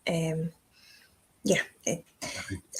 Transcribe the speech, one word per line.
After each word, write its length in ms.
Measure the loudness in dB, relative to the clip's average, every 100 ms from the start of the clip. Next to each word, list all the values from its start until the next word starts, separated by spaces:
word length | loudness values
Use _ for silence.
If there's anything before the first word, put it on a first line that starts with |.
| -2
Um, 420 | 0 2 0 -2 -6 _ -20 -20 -20 -20 _ _ _
yeah, 180 | 2 2 2 -6
it, 200 | -4 -4 -6 -12 -10 -8 -6 -8 2